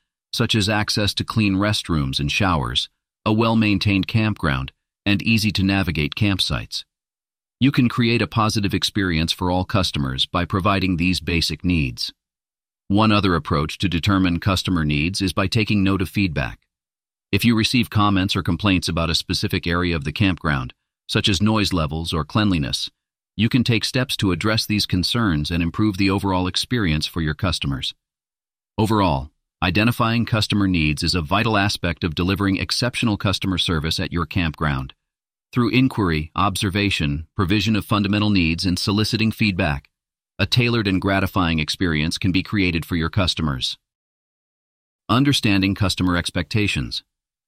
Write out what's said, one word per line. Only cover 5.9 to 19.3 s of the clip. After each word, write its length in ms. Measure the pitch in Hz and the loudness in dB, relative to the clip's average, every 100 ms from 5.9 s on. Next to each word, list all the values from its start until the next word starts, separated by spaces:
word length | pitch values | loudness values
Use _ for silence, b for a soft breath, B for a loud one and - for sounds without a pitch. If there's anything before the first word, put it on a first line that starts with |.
| 78 73 | -2 -2
campsites. 680 | - 107 92 - 67 53 - - _ _ _ _ _ _ - | 0 0 0 -2 -4 -6 -12 -12 _ _ _ _ _ _ 0
You 140 | 131 | 2
can 160 | 147 120 | 4 2
create 320 | - 117 117 | 2 2 2
a 60 | 104 | 0
positive 480 | - 107 107 101 | 0 0 0 0
experience 580 | 92 - - 92 80 82 | 0 -2 -2 0 0 0
for 180 | - 92 | 0 0
all 140 | 90 | 0
customers 600 | 90 101 90 - 67 65 - | 0 0 0 -2 -2 -2 -2
by 180 | 90 | -2
providing 540 | 87 101 95 98 92 87 | -2 0 0 0 0 0
these 220 | 90 82 | 0 0
basic 440 | - 85 - 80 | 0 -2 -2 -2
needs. 480 | 87 85 67 58 - - _ _ _ _ _ _ - | 0 0 0 -4 -10 -12 _ _ _ _ _ _ 0
One 220 | 98 110 | 2 4
other 240 | 104 98 | 4 2
approach 440 | 85 - 78 78 - | 0 0 -2 -2 -2
to 100 | 92 | -2
determine 500 | 85 98 95 92 87 | 0 0 2 2 0
customer 460 | - 92 - 87 | 0 -2 0 0
needs 380 | 76 73 80 98 | 0 0 0 -2
is 100 | 95 | -2
by 140 | - 95 | -2 0
taking 360 | 117 107 107 | 0 0 2
note 200 | 95 95 | 2 0
of 80 | 92 | -2
feedback. 500 | - 95 73 60 - _ _ _ _ _ _ - | 0 -2 -2 -6 -8 _ _ _ _ _ _ -4
If 100 | 101 | 0
you 120 | 113 110 | 2 2
receive 320 | 110 127 113 | 2 0 2
comments 480 | 104 104 98 95 98 | 2 4 4 2 0
or 60 | |
complaints 460 | 87 85 101 90 90 | -2 0 2 0 0
about 200 | 85 82 | -2 0
a 60 | |
specific 520 | 78 - | -2 -2